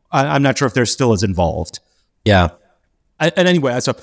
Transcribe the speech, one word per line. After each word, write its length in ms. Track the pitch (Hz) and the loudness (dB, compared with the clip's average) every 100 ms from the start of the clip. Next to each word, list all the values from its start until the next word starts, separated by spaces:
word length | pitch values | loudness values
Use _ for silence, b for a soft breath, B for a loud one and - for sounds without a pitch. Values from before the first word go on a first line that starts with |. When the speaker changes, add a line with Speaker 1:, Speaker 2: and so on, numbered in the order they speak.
| _ | _
Speaker 1:
I, 160 | 147 139 | -2 0
I'm 140 | 143 | 0
not 160 | 139 - | 0 0
sure 80 | 135 | -2
if 80 | |
they're 120 | 127 120 | 0 -2
still 260 | - 127 | 0 0
as 100 | 104 | 0
involved. 580 | 101 90 85 78 82 - _ _ _ _ | 0 -2 -2 -2 -8 -12 _ _ _ _
Speaker 2:
Yeah. 280 | - 98 87 - _ _ _ _ _ - | 2 2 2 -2 _ _ _ _ _ -4
Speaker 1:
I, 140 | 156 - | -4 0
and 100 | 180 | 2
anyway, 280 | 180 139 | 2 0
I 60 | 123 | -2
saw 140 | 123 117 | -4 -6